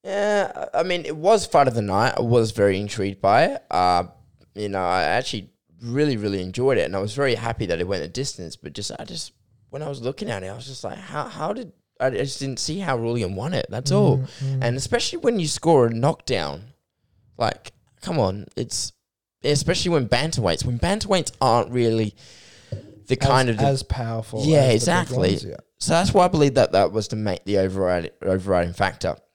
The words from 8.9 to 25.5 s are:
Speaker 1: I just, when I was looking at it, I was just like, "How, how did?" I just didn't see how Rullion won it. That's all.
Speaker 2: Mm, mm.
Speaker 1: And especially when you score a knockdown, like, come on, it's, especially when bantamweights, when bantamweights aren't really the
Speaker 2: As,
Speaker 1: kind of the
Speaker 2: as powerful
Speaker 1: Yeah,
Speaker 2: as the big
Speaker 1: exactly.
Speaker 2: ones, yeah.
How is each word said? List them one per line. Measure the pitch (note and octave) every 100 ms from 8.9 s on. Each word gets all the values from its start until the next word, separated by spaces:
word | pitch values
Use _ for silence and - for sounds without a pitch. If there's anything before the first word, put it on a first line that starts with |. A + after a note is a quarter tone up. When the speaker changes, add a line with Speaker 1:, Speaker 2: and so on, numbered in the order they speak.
| -
Speaker 1:
I | -
just, | E3 - _ _ _ _
when | C#3
I | D3+
was | B2+
looking | A#2 - G#3+
at | G2+
it, | F#2
I | G#2+
was | C3
just | C3
like, | G#2 -
"How, | - - -
how | - D#3+
did?" | A3 G3 _ _ _
I | C3
just | G#2+ C#3 -
didn't | C3+ B2+
see | - E3
how | F3+ B2+
Rullion | A#2 A#2+ A#2 F#2+
won | C3+
it. | F3+ -
That's | A2+ C#3
all. | C#3 C3+ C3
Speaker 2:
Mm, | C3 -
mm. | C3+ C3+
Speaker 1:
And | A#2 B2+
especially | - A#3+ - F4
when | A#3+ A#3
you | D#3
score | - D#3+ D3+ A#2
a |
knockdown, | A2+ C3+ - - A2 D2 D2 A2+ _ _ _ _ _ _ -
like, | A2+ - - _ _ _
come | - E3
on, | G2 G2 - -
it's, | A#2+ - - _ _ _ _ _
especially | C3 D3 - F3+ F3+
when | E3 A#2
bantamweights, | A#2+ D#3 D3 G2 D#2+
when | B2+ A#2+
bantamweights | E3+ G#3 - F#3 D#3 -
aren't | C3 A#2 G#2
really | B2 A#2 A2+ G#2+ - - - - - - - - - -
the | C3
Speaker 2:
As, | C3+
Speaker 1:
kind | C3 B2+
of | A2
the | C#3
Speaker 2:
as | C3+
powerful | - - A#2 A2+ A2 A2 C#3+
Speaker 1:
Yeah, | D3+
Speaker 2:
as |
the | C3
big | A2+
Speaker 1:
exactly. | A#2+ F3 E3+ B2
Speaker 2:
ones, | F#2 G2
yeah. | F#2